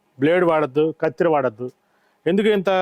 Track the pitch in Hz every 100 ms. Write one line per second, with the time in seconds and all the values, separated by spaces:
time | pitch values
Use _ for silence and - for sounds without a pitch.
0 | _ - 143 180 175 156 147 135 156 151
1 | 160 - 170 151 127 110 127 - _ _
2 | _ _ 151 190 214 208 190 190